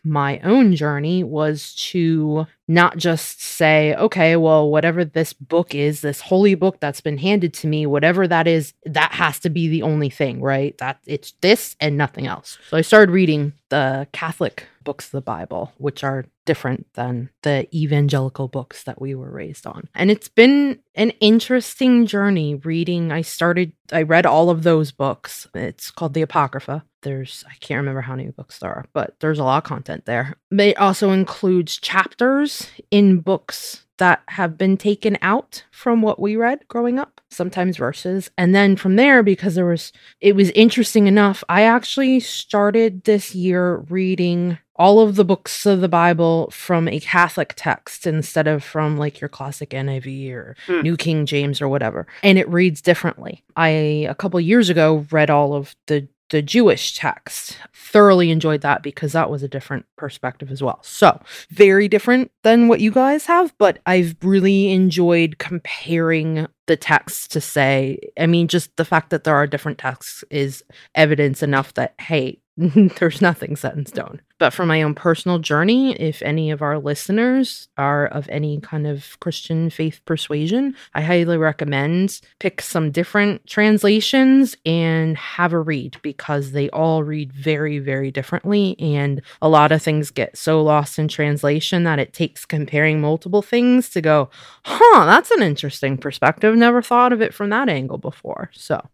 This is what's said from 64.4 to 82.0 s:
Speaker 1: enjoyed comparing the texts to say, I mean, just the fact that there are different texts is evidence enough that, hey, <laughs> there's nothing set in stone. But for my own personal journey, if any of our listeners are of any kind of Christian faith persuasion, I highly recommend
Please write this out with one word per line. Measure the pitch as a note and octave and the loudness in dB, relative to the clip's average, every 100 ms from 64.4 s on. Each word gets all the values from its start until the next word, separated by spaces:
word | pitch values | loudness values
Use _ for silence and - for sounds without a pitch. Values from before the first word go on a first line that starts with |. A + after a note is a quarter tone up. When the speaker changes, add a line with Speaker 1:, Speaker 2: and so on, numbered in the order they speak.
| F#3+ G3 G3 | 4 2 2
Speaker 1:
enjoyed | F#3+ F#3 E3 F3 E3+ E3 D#3 | 2 2 2 2 2 0 -4
comparing | - F3 - - - E3 E3 D#3+ D#3+ D#3 D#3+ _ - | -10 -10 -10 -12 -4 -2 0 0 -2 -4 -6 _ -2
the | D#3+ | 0
texts | - D3+ - - - | 2 0 0 -12 -8
to | D#3 | -8
say, | - D3 C3+ C3+ C3+ - - - | -4 0 2 0 -2 -6 -10 -2
I | E3 | 2
mean, | E3+ E3 | 2 2
just | F3 - - | -2 -4 -6
the | |
fact | D#3+ D#3+ - | 0 0 0
that | D#3+ | -4
there | D#3 | 0
are | C#3+ D3 | 0 0
different | D3 D3+ C#3+ | -4 -8 -8
texts | C3 C3 - - - | -8 -10 -14 -18 -10
is | D3 C#3 C3+ - - _ | -6 -6 -8 -18 -20 _
evidence | D#3+ D3+ D3 C#3+ C3+ | 0 2 2 0 -2
enough | D3 C3+ - | -2 -2 -2
that, | - B2+ - | -4 -6 -8
hey, | - D#3 C3 - _ | -4 -4 -4 -8 _
<laughs> | - | -4
there's | E3+ E3+ F#3+ - E3+ - | 2 4 4 2 -2 2
nothing | F3+ D#3 - D3 | 0 0 -6 -6
set | C3+ | -8
in | D3 C#3 | -8 -10
stone. | D3+ - - _ - | -10 -12 -14 _ -2
But | C#3 | 0
for | - E3+ | 0 0
my | D#3 | 2
own | D3+ | 0
personal | D3+ F3 D#3+ F3+ F3 | -2 -2 -2 -2 -4
journey, | D#3 D3+ F#3 B3+ C4+ - | -2 0 2 2 0 -2
if | D#3+ - | -6 -6
any | - D#3 D#3 | -4 -2 -2
of | D3 | -4
our | D3 D3+ | -4 -4
listeners | C#3+ D3 - G#3 B3 C4 B3+ - - - | -4 -6 -2 0 2 0 -2 -6 -14 -6
are | C#3+ C#3+ C#3+ | -2 0 -2
of | D3 C#3 | -4 -8
any | D3 D3+ D3 | -6 -4 -6
kind | - D#3 D3 | -8 -6 -6
of | C#3 - - | -6 -12 -12
Christian | F3 - - E3 E3 | -10 -8 -6 -4 -4
faith | - D#3+ - | -4 -6 -6
persuasion, | - D#3+ - D3+ D#3+ A#3+ C#4 C4+ - | -6 -6 -4 -4 -2 -2 -2 -6 -10
I | D3+ | -6
highly | D#3 F3 E3+ E3 | 0 0 2 2
recommend | D#3 - D3 C#3 D3 F3 | 0 -2 -2 -2 0 0